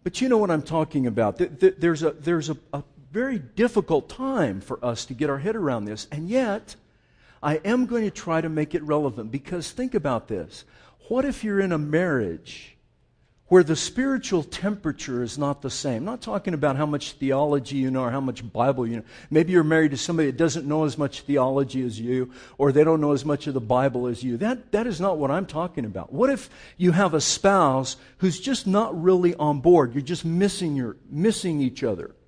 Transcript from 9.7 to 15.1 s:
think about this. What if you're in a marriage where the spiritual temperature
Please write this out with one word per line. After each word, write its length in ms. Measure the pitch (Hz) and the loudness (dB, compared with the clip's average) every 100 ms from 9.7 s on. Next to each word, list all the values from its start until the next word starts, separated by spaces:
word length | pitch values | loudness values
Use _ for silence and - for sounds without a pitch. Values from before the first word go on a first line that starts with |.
think 220 | - 254 | -6 -4
about 340 | 220 156 117 - | -2 -2 -4 -4
this. 360 | 101 76 - - _ - _ - | -8 -8 -14 -20 _ -20 _ -6
What 160 | 240 | -2
if 180 | 269 - | -2 -2
you're 180 | 220 202 | -2 0
in 120 | 196 | 0
a 60 | 165 | 0
marriage 920 | 147 156 180 139 101 82 - - - _ _ _ _ _ _ _ _ | 0 0 2 0 -2 -6 -12 -20 -20 _ _ _ _ _ _ _ _
where 140 | 180 | 6
the 140 | 160 160 | 6 2
spiritual 680 | - - 269 269 - 185 | -4 -2 -2 -2 0 -2
temperature 800 | 143 - 190 208 165 139 - | -2 -6 -4 -4 -4 -6 -6